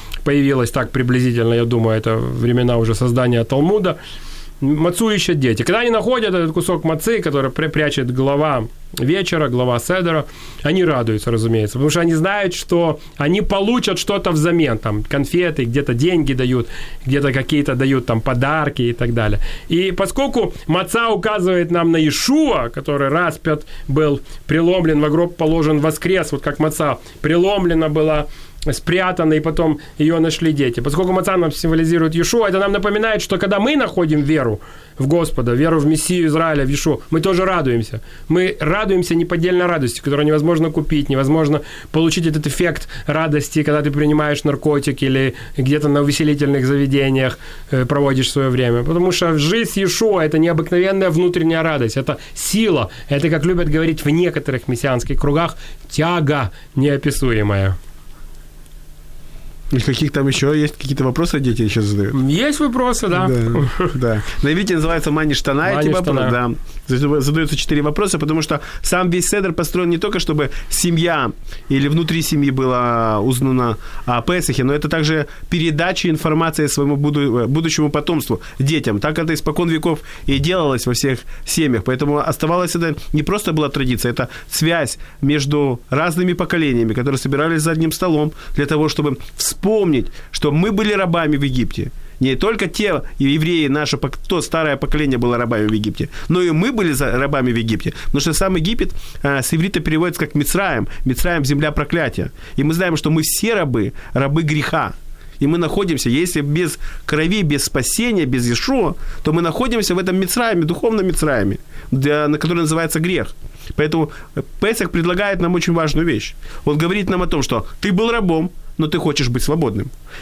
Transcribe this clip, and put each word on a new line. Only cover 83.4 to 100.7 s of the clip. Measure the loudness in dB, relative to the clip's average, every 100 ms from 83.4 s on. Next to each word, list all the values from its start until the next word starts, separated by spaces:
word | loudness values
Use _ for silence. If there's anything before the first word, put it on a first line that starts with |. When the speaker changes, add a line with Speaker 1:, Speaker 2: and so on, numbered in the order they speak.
| 0
Speaker 2:
была | 0 0
традиция, | 0 0 0 0
это | -2 -4 -8 -10
связь | -2 2 2 0 -6 -14 -4
между | 0 2 2 2 2 -2 -2
разными | 0 0 0 0
поколениями, | 0 0 0 2 2 2
которые | 0 -2 -2
собирались | 0 0 0 0
за | 0
одним | 0 0
столом | 0 0 2 0 -4 -6 -2
для | 0
того, | 0 0
чтобы | 0 -2 -4 -8 -8
вспомнить, | -6 -2 0 2 2 2 -2 -6 -12
что | -4 0
мы | 2 2
были | 2 0
рабами | 0 0 0 0 0
в |
Египте. | 0 0 -2 -2 -6 -8 -12 -2
Не | 0 2
только | 0 0 -2
те | -2 0 0 -4 -2
евреи, | 0 2 2 2 2
наши | 0 0 -2
пок-, | -4 -6 -4
то | -2
старое | -2 0 0 0
поколение | 0 0 2 2
было | 2 0
рабами | 0 0 0
в |
Египте, | 0 -2 -2 -6 -6 -2
но | 0
и | 2
мы | 2 0
были | 0 0
за-, | 0 0
рабами | 0 0 0 0
в | 0
Египте. | 0 -2 -4 -4 -2
Потому | 0
что | 0
сам | 0 0 0
Египет, | 0 0 0 -2 -8 -4
а, | -2 0
с | 0
иврита | 0 0 -2
переводится | 0 0 0 -2 -2
как | -2
Мицраим. | 0 0 0